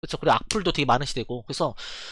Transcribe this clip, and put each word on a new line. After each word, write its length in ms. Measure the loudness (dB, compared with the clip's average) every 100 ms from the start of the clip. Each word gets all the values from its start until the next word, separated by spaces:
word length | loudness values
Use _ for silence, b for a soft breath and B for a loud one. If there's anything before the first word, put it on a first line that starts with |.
그쵸? 160 | -8 0
그리고 160 | 4
악플도 380 | 4 2 -2 0
되게 120 | 2
많은 220 | 4 4 2
시대고. 360 | -4 -4 -6
그래서 300 | -6 -2 -2 -2 B B B